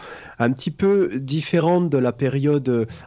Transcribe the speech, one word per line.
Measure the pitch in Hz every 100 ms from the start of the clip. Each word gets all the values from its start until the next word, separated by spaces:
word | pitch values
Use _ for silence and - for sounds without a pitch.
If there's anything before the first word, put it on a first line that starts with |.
| - - - -
un | 120
petit | 135 -
peu | 156 196 202 185 131
différente | 135 156 147 175 160 180 175
de | 139
la | 123
période, | 120 135 135 143 147 127
euh, | 120 113 -